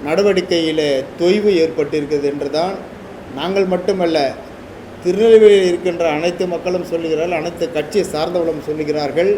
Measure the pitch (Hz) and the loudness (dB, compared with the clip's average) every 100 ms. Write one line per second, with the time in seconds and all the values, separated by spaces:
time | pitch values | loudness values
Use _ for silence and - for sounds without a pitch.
0 | 143 165 202 185 175 170 160 156 151 135 | 2 2 4 2 0 0 0 0 0 0
1 | 135 - 170 208 208 180 160 156 147 156 | -2 0 2 4 4 4 2 0 -2 -2
2 | 143 147 143 143 139 147 180 190 - - | -2 0 0 -2 -4 -2 -2 -4 -12 -16
3 | - - - 127 160 196 185 180 185 190 | -16 -16 -14 -8 -2 0 0 0 0 0
4 | 170 160 135 - - - - - - - | 0 0 0 -4 -14 -18 -18 -18 -18 -6
5 | 175 180 226 226 214 202 185 175 185 170 | -2 2 6 8 8 8 4 0 -2 0
6 | 170 151 175 170 180 170 180 180 170 165 | 0 0 -2 -2 -4 -2 -2 -4 -2 -4
7 | 165 156 170 170 165 170 165 151 151 202 | -2 -2 0 -2 -4 -4 -4 -4 -2 -2
8 | 175 151 165 175 165 156 139 151 151 147 | -2 -2 -2 0 -2 -4 -6 -6 -2 -2
9 | 143 143 185 | -2 0 0